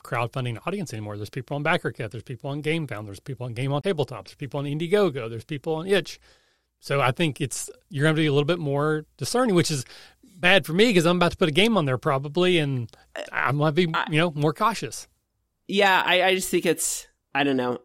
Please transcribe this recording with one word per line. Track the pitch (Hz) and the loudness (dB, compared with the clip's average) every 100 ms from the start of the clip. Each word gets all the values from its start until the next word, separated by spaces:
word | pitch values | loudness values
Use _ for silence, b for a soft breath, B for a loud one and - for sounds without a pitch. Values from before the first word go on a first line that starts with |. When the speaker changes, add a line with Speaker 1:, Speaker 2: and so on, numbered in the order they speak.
Speaker 1:
crowdfunding | - 120 117 139 123 110 - | -8 -4 -4 -4 -6 -6 -6
audience | 202 165 | -6 -8
anymore. | 110 104 104 | -8 -10 -10
There's | 104 | -10
people | 139 120 143 | -10 -8 -4
on | |
BackerKit, | 151 175 143 - 113 | 0 0 -2 -6 -8
there's | 117 | -10
people | - 117 139 | -12 -12 -8
on | 143 | -6
GameFound, | 147 165 147 104 107 | -4 -4 -4 -8 -10
there's | 101 | -12
people | - 131 123 | -12 -10 -8
on | |
Game | 113 139 | -4 -2
on | 143 | -2
Tabletop, | 190 160 139 113 - | -2 -2 -2 -6 -16
there's | - | -14
people | 139 147 | -10 -8
on | 143 | -6
Indiegogo, | 151 165 208 190 131 113 | -6 0 2 2 0 -8
there's | 113 | -10
people | - 147 - 156 | -10 -8 -4 -4
on | 185 | 0
Itch. | 196 - - b b b b b _ | 0 0 -8 b b b b b _
So | - 143 | -4 2
I | 127 | 2
think | 131 165 123 | 2 -2 -2
it's, | 135 - - - _ | -6 -6 -10 -16 _
you're | 143 | 0
gonna | 156 | 2
be | 156 156 | 2 2
a | |
little | 143 | 2
bit | 147 175 | 2 0
more | 147 143 151 156 151 _ | -2 0 0 -2 -4 _
discerning, | 135 240 254 180 | -2 0 4 4
which | 151 | 2
is | 147 - B B B _ - | -2 -8 B B B _ 0
bad | 180 190 - | 4 4 4
for | |
me | 170 240 | 4 4
'cause | 180 | 6
I'm | 160 180 | 4 4
about | 175 | 2
to | - | 2
put | 170 | 2
a | |
game | 147 220 208 | 4 4 2
on | 143 | 2
there | 127 | 0
probably, | 160 135 143 147 180 175 | 0 -2 -2 0 2 2
and | 143 131 113 b _ - - | 2 -2 -6 b _ -14 -8
I'm | - 143 143 | -2 0 2
gonna | 151 | 2
be, | 151 180 | 2 0
Speaker 2:
I | 170 - | 0 0
Speaker 1:
you | 156 | 0
know, | 175 147 | 0 0
more | 151 | 0
cautious. | - 214 196 120 - - _ _ _ _ _ - | 2 0 0 -8 -12 -18 _ _ _ _ _ -4
Speaker 2:
Yeah, | 196 196 185 - | 2 4 4 4
I, | 180 | 4
I | 185 185 | 4 2
just | 185 | 0
think | 175 | 0
it's, | 175 156 - - - _ _ | 2 0 -2 -6 -12 _ _
I | 139 | -2
don't | 143 131 | 0 0
know. | 123 120 | -2 -4